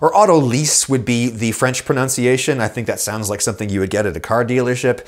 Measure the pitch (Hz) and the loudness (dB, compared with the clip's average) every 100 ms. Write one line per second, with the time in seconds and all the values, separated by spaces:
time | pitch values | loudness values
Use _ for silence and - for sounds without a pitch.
0 | 151 180 214 170 135 120 151 - - 135 | 4 4 6 6 4 0 0 0 0 -2
1 | 107 120 120 113 113 107 131 127 - 139 | 0 0 0 -2 -4 0 0 -2 -2 -2
2 | 131 127 123 131 - 135 110 - 113 107 | 0 0 2 2 0 -2 -2 -4 -6 -4
3 | - 107 104 101 - 107 104 98 95 101 | -4 -6 -4 -4 -4 -4 -4 -2 0 0
4 | 104 82 - 113 117 127 123 123 131 120 | -2 -4 -2 0 2 0 0 0 0 -2